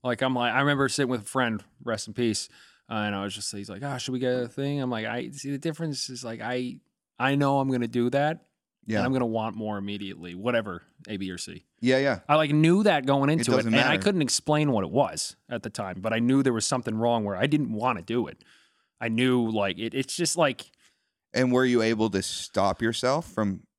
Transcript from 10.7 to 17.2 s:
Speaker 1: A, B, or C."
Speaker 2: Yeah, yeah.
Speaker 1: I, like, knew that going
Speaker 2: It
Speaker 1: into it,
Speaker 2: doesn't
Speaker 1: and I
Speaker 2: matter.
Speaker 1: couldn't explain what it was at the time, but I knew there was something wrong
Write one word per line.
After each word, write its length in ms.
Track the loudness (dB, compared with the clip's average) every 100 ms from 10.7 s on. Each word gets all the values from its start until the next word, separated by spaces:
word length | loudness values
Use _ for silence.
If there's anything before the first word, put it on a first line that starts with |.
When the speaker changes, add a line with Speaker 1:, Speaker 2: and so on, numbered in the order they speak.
| -10 _ _ -10
Speaker 1:
A, 100 | -8
B, 120 | -6
or 60 | -8
C." 280 | -12 -14 _ _
Speaker 2:
Yeah, 160 | 2 2
yeah. 200 | 2 -2 2
Speaker 1:
I, 80 | 2
like, 140 | 4
knew 300 | 4 6 6
that 220 | 4 2 2
going 240 | 2 2
Speaker 2:
It 40 |
Speaker 1:
into 180 | 2 2
it, 40 | 2
Speaker 2:
doesn't 160 | 2
Speaker 1:
and 80 | 2
I 60 | 4
Speaker 2:
matter. 120 | 2
Speaker 1:
couldn't 200 | 0 0
explain 480 | 0 -2 0 2 2
what 120 | 0
it 60 | 0
was 440 | 0 0 -2 -10 -12 _
at 120 | -8
the 60 | -8
time, 280 | -8 -8 -6
but 120 | -2
I 60 | 0
knew 220 | 2 4
there 120 | 4
was 120 | 0 0
something 300 | -2 -2 -2
wrong 280 | 0 2